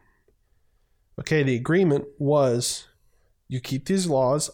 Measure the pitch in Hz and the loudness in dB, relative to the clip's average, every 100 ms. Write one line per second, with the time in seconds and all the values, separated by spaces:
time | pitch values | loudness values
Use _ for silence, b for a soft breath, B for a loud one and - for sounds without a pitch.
0 | b b b _ _ _ _ _ _ _ | b b b _ _ _ _ _ _ _
1 | _ - - 156 135 120 127 170 180 143 | _ -10 -2 0 2 0 0 2 4 2
2 | - - 143 147 135 120 - - - _ | -2 -4 0 2 2 0 -2 -6 -12 _
3 | _ _ _ _ - 127 - 131 - 190 | _ _ _ _ -10 -8 -4 -6 -2 -2
4 | 180 135 127 147 - | 0 2 2 0 -2